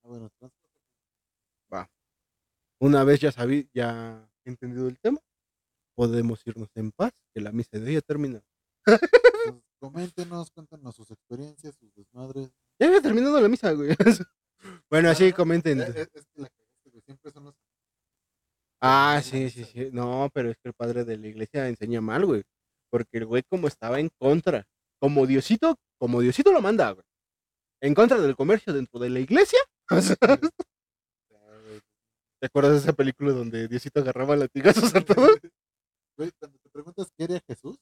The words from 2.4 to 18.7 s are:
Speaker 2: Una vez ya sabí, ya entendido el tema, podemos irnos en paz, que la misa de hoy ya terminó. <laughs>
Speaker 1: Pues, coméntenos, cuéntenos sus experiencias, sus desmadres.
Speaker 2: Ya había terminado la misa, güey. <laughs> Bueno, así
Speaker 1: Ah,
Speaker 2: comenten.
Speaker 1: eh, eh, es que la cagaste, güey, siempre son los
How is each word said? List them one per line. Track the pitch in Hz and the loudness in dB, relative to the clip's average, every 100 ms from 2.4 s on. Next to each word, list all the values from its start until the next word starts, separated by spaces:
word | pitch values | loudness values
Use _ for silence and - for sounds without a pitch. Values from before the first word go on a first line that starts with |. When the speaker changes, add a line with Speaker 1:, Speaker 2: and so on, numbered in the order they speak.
| _ _ _ _ | _ _ _ _
Speaker 2:
Una | 139 143 | 2 4
vez | 135 143 | 4 2
ya | 151 | 2
sabí, | 120 123 143 139 | -4 -4 -4 -6
ya | 127 120 117 113 110 110 _ | -8 -8 -8 -14 -18 _ _
entendido | 127 123 123 123 127 | -20 -16 -14 -8 -10
el | 127 | -6
tema, | 226 294 _ _ _ _ _ _ _ - | -6 -6 _ _ _ _ _ _ _ -4
podemos | 120 117 117 113 - | -2 -2 -4 -6 -12
irnos | 113 110 - | -14 -16 -12
en | 110 | -12
paz, | - 220 _ _ | -4 -6 _ _
que | - | -14
la | 104 | -8
misa | 117 117 107 | -8 -8 -10
de | 113 | -6
hoy | |
ya | 156 | -6
terminó. | - 147 143 117 _ _ _ _ - | -4 -6 -6 -10 _ _ _ _ 4
<laughs> | 220 330 466 480 427 453 | 4 6 6 6 4 -6
Speaker 1:
Pues, | 120 _ _ | -8 _ _
coméntenos, | 139 156 180 175 175 175 165 | -16 -12 -12 -12 -12 -12 -14
cuéntenos | - 156 156 131 | -18 -20 -20 -20
sus | - 107 | -20 -20
experiencias, | 110 _ 120 147 147 151 | -20 _ -16 -16 _ -20
sus | 143 110 101 | -20 _ _
desmadres. | 101 123 131 135 131 _ _ _ | _ -20 -16 -14 -16 _ _ _
Speaker 2:
Ya | 294 | 4
había | 381 | 4
terminado | - 226 262 294 | 4 0 2 4
la | 208 | 2
misa, | 240 202 | 2 -2
güey. | 151 143 175 | -2 -2 2
<laughs> | 202 226 - _ _ _ - - _ | 4 2 -2 _ _ _ -20 -20 _
Bueno, | 156 170 | 2 4
así | 165 185 | 6 4
Speaker 1:
Ah, | |
Speaker 2:
comenten. | 180 165 170 165 135 | 4 0 0 0 -2
Speaker 1:
eh, | 123 120 | -4 -8
eh, | 160 | -12
es | - _ | -16 _
que | - | -20
la | 135 | -20
cagaste, | _ _ _ _ | _ _ _ _
güey, | 120 | _
siempre | _ 135 151 | _ -20 -20
son | 143 | -20
los | 143 139 _ _ _ _ _ _ _ _ _ _ _ | -20 _ _ _ _ _ _ _ _ _ _ _ _